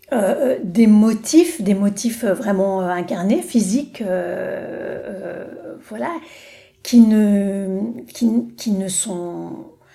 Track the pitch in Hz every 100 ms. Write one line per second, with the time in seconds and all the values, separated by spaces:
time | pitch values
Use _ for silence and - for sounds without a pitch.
0 | - 240 190 277 262 254 185 180 220 208
1 | 220 220 - 311 339 - 196 196 202 196
2 | 233 - 240 - 208 190 196 190 180 180
3 | 180 208 190 320 - 233 185 247 294 -
4 | 196 185 175 180 - - - - - -
5 | - 196 180 180 - - 175 - - 220
6 | 269 339 - - - - - _ - 240
7 | 220 214 208 202 202 196 190 190 226 233
8 | 247 - 226 233 233 - 233 190 190 190
9 | 220 175 175 170 170 - - - _